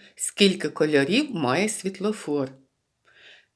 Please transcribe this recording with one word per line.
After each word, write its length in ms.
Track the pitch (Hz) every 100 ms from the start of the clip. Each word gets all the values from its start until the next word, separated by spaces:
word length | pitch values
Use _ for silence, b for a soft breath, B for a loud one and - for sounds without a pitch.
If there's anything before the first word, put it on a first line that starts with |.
| B -
«Скільки 540 | - - 196 170 151
кольорів 680 | - 156 147 139 233 302 180
має 340 | 123 151 214
світлофор?». 800 | - 190 190 208 214 - 147 131 - _ _ _ _ b b b b b